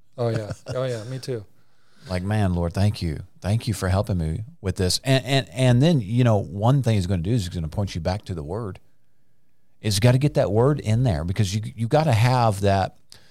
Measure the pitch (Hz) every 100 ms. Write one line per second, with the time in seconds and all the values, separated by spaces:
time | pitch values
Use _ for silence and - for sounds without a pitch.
0 | - - 117 110 104 - - 127 131 117
1 | 110 131 131 120 95 - - - - -
2 | - 92 95 107 98 87 85 95 104 -
3 | 85 73 92 - 90 113 - 101 92 95
4 | 107 90 80 78 110 - 95 90 92 -
5 | 131 135 117 139 - 107 127 120 151 156
6 | 95 120 123 104 85 95 110 143 117 104
7 | 87 95 85 123 87 87 78 - 98 92
8 | 80 95 - 87 73 98 107 - - -
9 | - - - - - - - - 110 98
10 | 123 127 143 151 104 104 131 147 - 113
11 | 131 78 85 95 98 107 113 107 117 151
12 | 156 110 123 127 117 98 101 98 92 -
13 | - - -